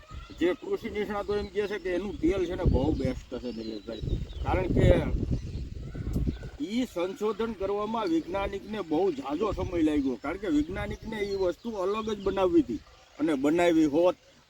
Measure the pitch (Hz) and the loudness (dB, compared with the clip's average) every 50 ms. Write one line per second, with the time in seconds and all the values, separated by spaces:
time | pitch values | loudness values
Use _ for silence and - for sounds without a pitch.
0 | - - - - - - - - 156 175 175 - - - 202 190 - 220 190 208 | -14 -16 -16 -16 -16 -12 -4 0 0 0 0 0 -4 -6 -6 -4 -4 -4 -4 -4
1 | 208 185 208 202 196 190 208 208 202 202 180 202 208 185 208 202 170 185 180 180 | -4 -2 -4 -4 -2 -2 -2 -2 -4 -4 -2 -2 -2 -2 -4 -4 -4 -2 -2 -2
2 | 196 208 165 135 - - - 190 180 165 - - - - - - - 311 - 269 | -2 -4 -4 0 0 2 2 2 0 -2 -2 0 2 2 4 4 2 2 0 0
3 | 262 262 254 - - - 254 233 240 247 220 220 113 220 - - 98 117 113 107 | 0 -2 -4 -4 -8 -10 -10 -8 -8 -8 -8 -8 -8 -8 -8 -10 -10 -10 -10 -6
4 | - - - - - - - - - - 160 180 185 170 - - - 175 175 170 | -4 -2 -2 -2 -4 -6 -8 -6 -2 0 0 0 0 2 4 6 8 8 8 6
5 | 147 - - - - - - - - - - - - - - - - - - - | 4 0 -2 -2 -2 -2 -2 -4 -4 -6 -8 -8 -8 -8 -10 -10 -10 -10 -8 -8
6 | - - - - - - - - - - - - 277 180 214 247 254 226 - 175 | -6 -4 -2 -2 -2 -2 -2 -4 -8 -12 -10 -8 -6 -4 -2 -2 -2 -2 -2 -2
7 | 170 185 196 - 202 214 214 190 226 226 226 175 190 196 202 208 208 208 226 233 | -4 -4 -2 -2 -2 -2 0 -2 -2 -4 -4 -4 -4 -2 -2 -2 -2 -2 -2 -2
8 | 214 180 160 165 156 165 185 196 196 196 196 196 175 196 214 214 185 160 151 156 | 0 0 0 0 0 -2 -2 -2 -2 -2 -4 -6 -8 -8 -6 -6 -4 0 0 2
9 | 190 196 156 127 139 135 147 165 220 208 175 - 185 180 175 170 156 156 151 147 | 2 2 0 -2 -4 -4 -2 -2 0 0 -2 -2 -4 -2 0 2 2 4 4 2
10 | 135 135 123 - - 139 175 190 208 190 151 147 151 160 190 208 208 208 214 - | 2 0 -2 -2 -4 -6 -6 -4 -2 0 2 2 2 0 -2 -6 -4 -6 -6 -8
11 | - 220 220 214 202 202 196 196 190 175 175 - - 233 220 202 180 190 208 220 | -8 -8 -6 -4 -2 -2 0 0 0 0 -2 -2 -6 -6 -4 -2 -2 -2 -2 -2
12 | 220 220 214 202 196 190 190 196 190 185 170 170 135 123 113 95 - - - - | -2 -4 -4 -2 -2 -2 2 2 4 6 6 6 4 4 0 -6 -8 -12 -20 -20
13 | - - - - 143 165 156 131 135 147 160 175 175 175 170 160 156 151 135 160 | -20 -14 -6 -2 0 0 2 2 4 4 4 6 6 6 6 6 6 6 6 4
14 | 175 180 180 - _ - - - _ | 4 4 4 0 _ -20 -20 -20 _